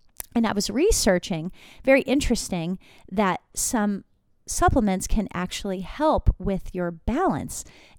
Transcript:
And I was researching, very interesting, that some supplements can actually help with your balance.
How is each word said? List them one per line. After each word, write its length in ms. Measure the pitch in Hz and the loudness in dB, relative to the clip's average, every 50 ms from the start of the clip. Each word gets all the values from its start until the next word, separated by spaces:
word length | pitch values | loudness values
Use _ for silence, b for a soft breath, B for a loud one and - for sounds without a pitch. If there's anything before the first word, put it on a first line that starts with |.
| _ _ _ - - - - | _ _ _ -18 -12 -4 -2
And 100 | 233 226 | 0 0
I 60 | 208 | 0
was 180 | 202 202 196 - | 0 -2 -2 -2
researching, 840 | 202 247 349 440 440 - - 220 185 180 - - 180 160 160 185 - B B B B B B | 0 2 2 2 4 4 4 4 4 2 2 -2 -4 -4 -6 -8 -10 B B B B B B
very 160 | 262 269 277 | 4 4 4
interesting, 800 | - - 247 285 - - 240 - - - 196 175 160 170 190 - b b b b b b | 4 2 0 2 2 2 0 0 -2 -4 -4 -4 -2 -4 -4 -6 b b b b b b
that 300 | 190 208 208 185 170 - _ _ - | -2 0 0 0 0 -2 _ _ -8
some 500 | - - - - 226 208 208 202 - - _ _ _ _ _ _ _ _ - | -6 -4 -2 0 0 0 0 -2 -4 -8 _ _ _ _ _ _ _ _ -8
supplements 600 | - - 339 359 - 285 220 196 185 190 - - | -2 0 2 4 4 4 2 2 0 -2 -2 0
can 220 | - 214 196 - - | 0 0 0 -2 -4
actually 480 | 175 180 175 - - - 202 185 180 | -6 -6 -6 -6 -8 -6 -6 -6 -6
help 540 | 185 - - - 302 311 262 185 - - - - | -8 -8 -4 0 2 2 2 4 4 2 2 2
with 380 | 190 202 190 180 - - - | 2 -4 -2 -4 -4 -6 -6
your 160 | 180 175 175 | -4 -4 -4
balance. 720 | 170 165 - - 226 302 381 330 185 139 - - - - - b b b b b b | -6 -6 -4 -4 -2 0 0 0 0 -2 -4 -8 -10 -12 -14 b b b b b b